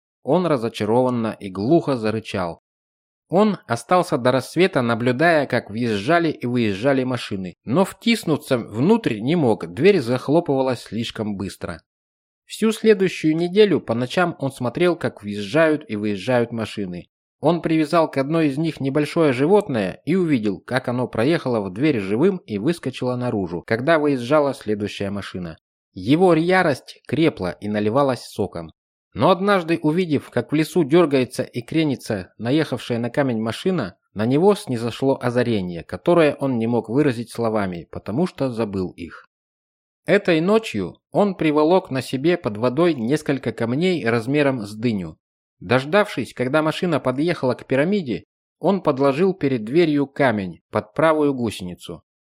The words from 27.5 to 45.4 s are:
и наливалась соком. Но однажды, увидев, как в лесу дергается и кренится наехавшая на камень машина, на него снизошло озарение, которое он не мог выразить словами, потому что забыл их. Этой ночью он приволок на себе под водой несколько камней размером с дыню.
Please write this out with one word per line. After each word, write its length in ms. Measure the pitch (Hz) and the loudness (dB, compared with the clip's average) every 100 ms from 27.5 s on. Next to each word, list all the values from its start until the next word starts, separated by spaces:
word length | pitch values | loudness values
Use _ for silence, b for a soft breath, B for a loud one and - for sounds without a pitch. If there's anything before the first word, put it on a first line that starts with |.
и 180 | - 104 | -4 -4
наливалась 560 | 104 107 127 139 120 | -2 0 2 2 -2
соком. 460 | - - 98 87 80 - _ _ _ | -6 -6 -6 -6 -14 -18 _ _ _
Но 160 | - 147 | 0 2
однажды, 480 | 185 202 196 165 165 | 2 2 0 0 -2
увидев, 480 | 151 170 175 127 - | 0 0 0 -2 -2
как 220 | 127 - | -4 -2
в 20 | |
лесу 300 | 151 156 180 | -2 0 0
дергается 580 | 135 170 160 135 123 - | 2 4 4 2 0 -4
и 180 | 113 127 | -6 -8
кренится 720 | - 160 151 117 - 101 87 - | -4 -2 0 -2 -4 -6 -8 -8
наехавшая 600 | 113 156 147 127 - 117 | -2 0 0 -4 -4 -4
на 120 | 120 | -2
камень 320 | 151 135 113 | -2 0 -2
машина, 540 | 113 - 185 175 95 - _ | -4 -4 -2 -2 -4 -10 _
на 100 | 95 | -4
него 300 | 113 139 196 | 0 4 4
снизошло 640 | 196 - 117 117 - 135 131 | 2 -2 -4 -4 -2 0 0
озарение, 640 | 123 120 117 107 90 85 | 0 0 0 0 -2 -8
которое 500 | - - - 175 147 | -10 -4 2 4 4
он 240 | - 139 120 | 2 -2 0
не 80 | 113 | 0
мог 220 | 120 107 | 0 0
выразить 420 | 127 147 117 113 | 0 2 0 -6
словами, 580 | - 113 107 98 87 - | -4 -2 0 -2 -6 -12
потому 360 | - - 117 185 | -12 -6 -2 -4
что 240 | - 135 | -2 -4
забыл 400 | 113 110 98 90 | -2 -4 -4 -6
их. 380 | - 82 - _ _ _ _ _ _ _ _ - | -8 -16 -16 _ _ _ _ _ _ _ _ 0
Этой 340 | 196 196 160 | 0 2 2
ночью 580 | 180 220 220 104 85 - _ | 2 2 0 -4 -6 -8 _
он 240 | 160 202 | 0 0
приволок 560 | 180 160 147 151 185 - | 0 0 2 4 4 2
на 120 | 131 | -4
себе 340 | - 131 160 175 | -4 -2 0 0
под 200 | 127 104 | -2 -2
водой 380 | 123 131 175 | 0 2 2
несколько 580 | 143 113 151 - 135 120 | 2 0 -2 0 -2 -4
камней 520 | - 117 135 185 165 | -4 -2 0 0 0
размером 600 | 113 117 117 147 139 131 | 0 -2 0 2 2 0
с 100 | 101 | -6
дыню. 440 | 107 123 104 80 - _ _ | -4 -2 -2 -4 -10 _ _